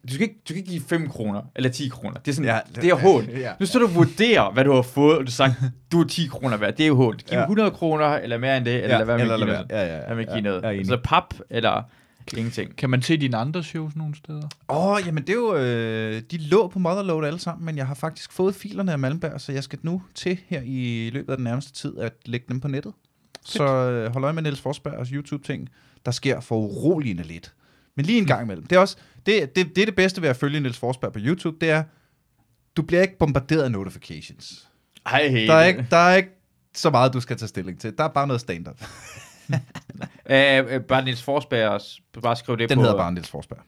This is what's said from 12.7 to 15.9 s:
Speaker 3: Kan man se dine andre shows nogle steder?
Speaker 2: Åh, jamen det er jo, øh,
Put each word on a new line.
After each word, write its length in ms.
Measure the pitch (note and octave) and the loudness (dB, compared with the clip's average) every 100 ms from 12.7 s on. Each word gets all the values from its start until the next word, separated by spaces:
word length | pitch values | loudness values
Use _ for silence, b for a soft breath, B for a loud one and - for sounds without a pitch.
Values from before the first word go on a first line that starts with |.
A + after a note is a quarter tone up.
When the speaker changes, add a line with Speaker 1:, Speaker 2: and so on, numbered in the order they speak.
| - | -6
Speaker 3:
Kan 140 | C3+ | 0
man 120 | B2+ | 0
se 140 | B2+ D#3+ | 2 0
dine 200 | C3+ A2+ | 0 -2
andre 260 | B2+ F3 | -4 -6
shows 320 | D#3 E3 D#3 D3+ | -8 -8 -8 -8
nogle 180 | D#3 D3 | -8 -10
steder? 320 | - D3+ D3+ - - | -12 -12 -12 -14 -6
Speaker 2:
Åh, 300 | C#3 F#3+ G3+ F3+ | 0 2 0 -2
jamen 160 | D#3 | -4
det 80 | C3+ | -2
er 40 | |
jo, 220 | A3+ A3+ E3+ | 0 0 0
øh, 680 | B2+ A#2 A2+ | 0 0 -2